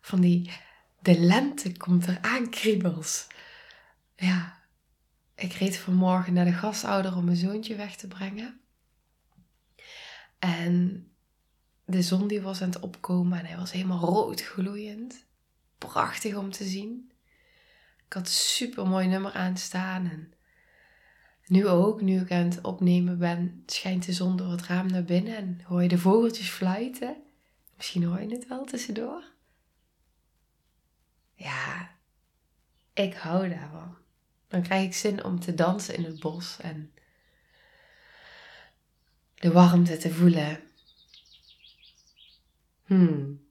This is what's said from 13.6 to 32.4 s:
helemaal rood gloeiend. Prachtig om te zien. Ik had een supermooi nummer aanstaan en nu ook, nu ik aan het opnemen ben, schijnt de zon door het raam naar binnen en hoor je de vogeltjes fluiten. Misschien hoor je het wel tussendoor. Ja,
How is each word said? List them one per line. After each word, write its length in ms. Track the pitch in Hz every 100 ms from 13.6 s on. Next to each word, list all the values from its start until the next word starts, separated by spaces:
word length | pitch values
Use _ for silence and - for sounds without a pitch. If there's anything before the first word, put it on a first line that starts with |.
| 180
helemaal 260 | 180 185 175
rood 440 | 170 190 - -
gloeiend. 840 | - 190 190 202 214 214 247 - _ _ _ _ _ _
Prachtig 560 | - - - - 220
om 160 | 202 196
te 140 | 190
zien. 480 | 196 190 208 247 254 _ _ _ _ _ _ _ _ _ _
Ik 60 |
had 140 | 190 180
een 60 |
supermooi 720 | - - - 247 - 190 190 185
nummer 260 | 190 196
aanstaan 800 | 196 185 185 - 185 185 185 180
en 220 | 156 160 _ _ _ _ _ _ _ _ _ _ _ _
nu 200 | 185 202
ook, 320 | 175 196 220
nu 200 | 190 185
ik 120 | 180
aan 120 | 175
het 160 | 175 175
opnemen 580 | - 180 180 180 175 175
ben, 440 | 175 170 175 - -
schijnt 400 | - 185 185 180
de 60 |
zon 240 | 180 185 180
door 140 | 180
het 160 | 175 -
raam 200 | 180 185
naar 180 | 180
binnen 320 | 175 175 214 226
en 240 | 190 175
hoor 180 | - 175
je 60 | 175
de 100 | 180
vogeltjes 500 | 180 214 233 220 185
fluiten. 720 | - 185 190 247 247 247 302 - _ _ _ _ _
Misschien 280 | - 180
hoor 160 | 170 175
je 80 | 208
het 180 | 240 247
wel 180 | 254
tussendoor. 600 | 277 247 - 214 240 320 - _ _ _ _ _ _ _ _ _ _ _ _ _ _ _ _ _ _ _ _
Ja, 560 | _ 156 135 143 156 180 _ _ _ _ _